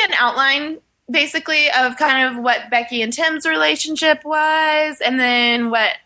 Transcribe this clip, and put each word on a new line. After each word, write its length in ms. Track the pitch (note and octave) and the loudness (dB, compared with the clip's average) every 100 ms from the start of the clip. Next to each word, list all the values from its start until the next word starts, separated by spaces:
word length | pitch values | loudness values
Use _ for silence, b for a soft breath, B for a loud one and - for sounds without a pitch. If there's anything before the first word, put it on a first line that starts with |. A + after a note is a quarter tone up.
| G4+ | 0
an 80 | - | 2
outline, 600 | A#3+ B3 C4+ C#4+ D4+ D#4+ _ _ - | 0 2 0 0 -2 -10 _ _ -4
basically, 580 | D4 D4 D#4+ D#4+ D#4 D4 | -2 0 -2 -2 0 2
of 260 | B3+ B3+ B3 | 2 0 0
kind 300 | D4 C4 B3+ | 0 2 0
of 140 | A#3+ | 0
what 300 | B3 A#3 - | 0 -2 0
Becky 320 | A#3+ A#3 A#3+ | -2 -2 -4
and 100 | A3+ | -4
Tim's 320 | C4 D#4+ D#4 E4 | 0 0 0 -2
relationship 800 | D#4+ D#4 D4+ D4+ D#4 D#4+ D4+ D4+ | 0 0 0 -2 0 0 0 0
was, 760 | D#4 D#4 D#4 D#4 D4+ D#4 C#4 | 0 2 2 2 2 0 -2
and 200 | A#3+ C4 | -2 0
then 500 | B3 A#3+ A#3+ A#3+ A#3 | 2 2 2 0 0
what 220 | A3+ G#3+ - | 0 0 -2